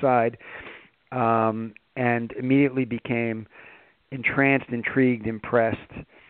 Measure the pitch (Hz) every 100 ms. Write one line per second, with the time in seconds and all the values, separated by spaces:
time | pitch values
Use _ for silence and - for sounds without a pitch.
0 | 139 123 117 117 - - - - - _
1 | _ 127 117 113 113 110 113 - _ -
2 | 123 117 117 - 127 135 143 127 123 117
3 | - 117 117 113 107 - - - _ _
4 | _ 135 120 - 139 135 - 120 110 -
5 | 127 120 110 110 - 120 113 107 - -
6 | - _ _